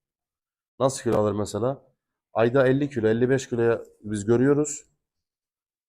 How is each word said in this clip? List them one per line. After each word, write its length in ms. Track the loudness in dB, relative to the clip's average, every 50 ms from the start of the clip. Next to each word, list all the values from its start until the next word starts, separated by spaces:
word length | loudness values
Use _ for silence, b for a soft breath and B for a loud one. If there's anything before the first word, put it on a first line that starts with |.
| _ _ _ _ _ _ _ _ _ _ _ _ _ _ _ -2
Nasıl 240 | -2 -2 -2 -2 -2
kilo 140 | 0 0
alır 140 | 2 0 0
mesela? 640 | -2 -4 -6 -6 -6 -4 -4 -4 -6 -8 _ _ _ _ _ _ _ _ _ _ -2
Ayda 340 | 0 0 2 2 2 2
elli 220 | 2 2 0 -2 -4
kilo, 180 | -4 0 0
elli 220 | 0 2 2 2 2
beş 200 | 0 0 -2 -4
kiloya 340 | -2 0 0 0 0 -2 -4 -12 _ _
biz 240 | -12 -8 -8 -4 0
görüyoruz. 600 | 2 2 4 4 4 2 2 0 -4 -6 -12 -16 _ _ _ _ _ _ _ _ _ _ _ _ _ _ _ _ _ _ _ _